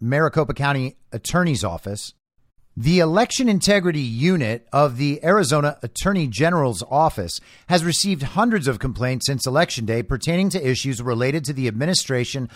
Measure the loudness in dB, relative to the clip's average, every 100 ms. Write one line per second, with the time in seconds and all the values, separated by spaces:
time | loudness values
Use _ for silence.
0 | -2 2 2 2 -2 0 -2 0 -4 -8
1 | -12 -10 -2 0 2 0 -2 -6 -8 -10
2 | -12 -18 _ _ _ _ _ -4 2 4
3 | 4 4 2 2 2 2 4 2 2 0
4 | -2 0 2 2 0 -4 _ 2 2 2
5 | -2 0 2 4 4 2 2 -2 -8 -4
6 | -2 0 0 2 2 2 0 -2 -2 2
7 | 2 0 -6 -8 -14 -14 -2 0 0 0
8 | 0 -2 -2 0 2 2 0 -2 -4 -2
9 | -2 -2 -2 -4 -2 0 0 -2 -4 -4
10 | -2 -4 -2 0 0 0 -2 -2 -2 -4
11 | -2 -2 0 -2 -4 -4 -4 -2 0 0
12 | 0 -2 -2 -6 -8